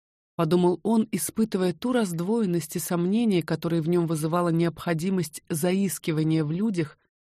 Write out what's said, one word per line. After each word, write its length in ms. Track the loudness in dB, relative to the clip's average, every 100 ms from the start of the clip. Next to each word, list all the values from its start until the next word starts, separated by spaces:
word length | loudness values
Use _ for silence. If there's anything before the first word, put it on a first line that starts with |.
| _ _ _ -2
подумал 420 | 2 4 4 2
он, 220 | 2 2 2
испытывая 640 | -2 -4 -2 0 0 0
ту 180 | -2 -2
раздвоенность 840 | 0 0 -2 -2 0 0 0 -2 -6
и 20 |
сомнение, 640 | -2 0 0 2 2 2
которые 380 | 0 -2 -2 -2
в 80 | 0
нём 180 | 0 0
вызывала 400 | -2 -2 0 2
необходимость 960 | 2 0 -2 -4 -2 0 -2 -2 -8 -6
заискивания 960 | -2 0 2 0 -2 -2 0 2 2 0
в 80 |
людях, 440 | -2 -2 -2 -4 -6 _ _